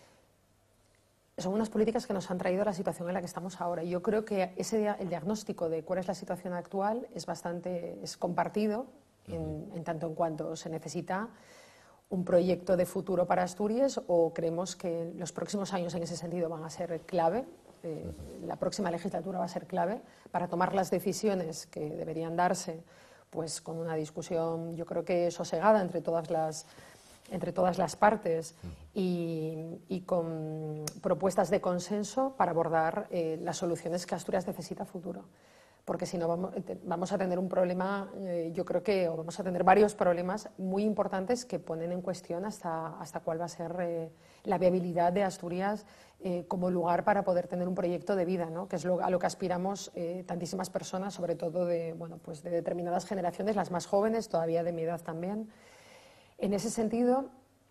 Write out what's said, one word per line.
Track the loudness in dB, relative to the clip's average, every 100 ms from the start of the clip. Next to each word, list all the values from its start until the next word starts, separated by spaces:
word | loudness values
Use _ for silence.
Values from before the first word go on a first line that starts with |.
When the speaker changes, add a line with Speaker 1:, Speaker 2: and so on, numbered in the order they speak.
| -20 -20 _ _ _ _ _ _ _ _ _ _ _ -6
Speaker 1:
son | -2
unas | 0 0
políticas | 2 2 2 -2
que |
nos | -4 -2
han | -2
traído | 0 2
a | 0
la |
situación | 0 -2 -2 -2
en | -2
la |
que | -4
estamos | -6 -8 -4
ahora. | -2 -2
Yo | 0 0
creo | 2 2 2
que | 0 0 -2
ese | 0 2
dia-, | 2 0
el | -2
diagnóstico | -2 -2 -4 -4 -2 0
de | -2
cuál | 0 -2
es | -2
la |
situación | -4 -4 -6 -4
actual | -6 -4 0 2 0 -4 -10
es | -6
bastante, | -6 -4 -4 -4 -4 -6 -8
es | -10 -4
compartido, | 0 2 2 2 0 0 -4 -12 _ _ -10
en, | -6
Speaker 2:
Ujú. | -4 -6 -8 -8
Speaker 1:
en | -6
tanto | -4 -4
en | 0
cuanto | 0 0 -6 -6
se | -6
necesita | -8 -6 -8 -4 -4 -4 -10 -20 -20 -20 -20 -20 -20 -6
un | -4 6
proyecto | 6 6 2 2 4
de | 4
futuro | 0 0 2 4
para | 4
Asturias, | 2 0 0 2 2 2 4
o | 6 6
creemos | 2 -2 0 -4 -4
que | -4 -2 -4 -6
los | -8
próximos | -6 -4 -4 -2
años | -2 -2 -4
en |
ese | -4 -6
sentido | -4 -2 -2
van | -2 -8
a |
ser | -6 -6 -6
clave. | 0 4 4 4 -4 -12 -20 -12
Eh, | -8 -6 -8
Speaker 2:
Ujú. | -10 -12 -10 -8
Speaker 1:
la | -2
próxima | -2 0 -2
legislatura | 0 -2 -4 -4 -4
va | -2
a |
ser | -4 -4
clave | 0 0 0 -8 -20 -6
para | -4 0
tomar | 2 2 2
las | 2
decisiones | 2 0 0 2 2 -2 -6 -10
que | -6 -6
deberían | -4 -4 -4 -2 2
darse, | 4 2 -2 -8 -12 -20 -20 -20 -10
pues, | -6 -4 -6
con | -6 -6
una | -2 -2
discusión, | -2 -6 -2 0 0 -2 -4 -6
yo | -4
creo | -2
que | 2 4 4
sosegada | 0 -2 4 6 6
entre | 6 -2
todas | 0 0 0
las, | 0 0 -4 -12 -18 -20 -20 -20 -20 -8
entre | -4 -2
todas | 2 2 4
las | 0 6
partes | 6 6 2 0 -2 -10
Speaker 2:
Ujú. | -14 -12 -8
Speaker 1:
y, | 0 2 2 0 -2 -2 -4 -8 -10 -6
y | -6
con | 0 0 0 -2 -4 -4 -6 -6 -8 -4
propuestas | 0 2 2 4 4
de | 4
consenso | 2 0 0 -2 0 0 0 2
para | 2
abordar, | 4 4 4 2 0 -2
eh, | -2 0 -2
las | -4 -2
soluciones | -2 -2 -2 -4 -2
que | -6
Asturias | 0 -2 0
necesita | -6 -8 -8
a | -8
futuro. | -8 -8 -10 -12 -20 -20 -20 -20 _
Porque | -6 -4 -2
si | 0
no, | 0
vamo-, | 0 0 -4
te-, | -6 -8 -4
vamos | -2 0
a | 0
tener | 2 0
un | 2
problema, | 2 2 2 0 -2 -4 -8
eh, | -4 -2 -2
yo | -2
creo | 0 0
que, | 2 2 2
o | 0
vamos | -6 -4
a |
tener | -2 4 8
varios | 10 8 6
problemas | 4 4 2 -2 -6 -6
muy | -2 2 2
importantes | 2 0 0 0 0
que | 0 -6
ponen | -4 -4 -2
en | -4
cuestión | -4 -6 -4 -6 -4
hasta, | -6 -4 -4 -4 -8
hasta | -8 -6
cuál | -4 -2
va | -4
a |
ser, | -6 -6 -4
eh, | -2 -4 -6 -12 -20 -12 -2
la | 4
viabilidad | 6 4 2 4 4
de | 4
Asturias, | 2 0 -6 -2 -2 -2 -6 -20 -20 -8
eh, | -4 -4 -2
como | -2 0
lugar | 2 2 4
para | 4 4 4
poder | 2 2
tener | -2 -2
un | 0
proyecto | 0 -2 0 2
de |
vida, | 2 0 -2
¿no? | -4 -4
Que | -2
es | 0
lo, | 2
a | 4
lo | 2
que | 2
aspiramos, | 0 -2 0 0 -4 -8 -6
eh, | -4 -6 -6
tantísimas | -4 -4 -4 -4
personas, | -4 -4 -4 -4 -4
sobre | -2 -2
todo | -2 0 0
de, | 0 -2
bueno, | -6 -10 -12
pues, | -12 -10
de | -2
determinadas | -2 0 -2 0 -2 0
generaciones, | -2 -2 0 0 0
las | 0
más | -2 2
jóvenes, | 4 4 0 0
todavía | 0 2 2
de | 0
mi | 0
edad | -2 -2
también. | -4 -6 -4 -4 -8 -14 -20 -20 -20 -20 -20 -20 -20 -4
En | 0
ese | 0 0
sentido, | 0 0 4 6 4 2 -10 _ _ _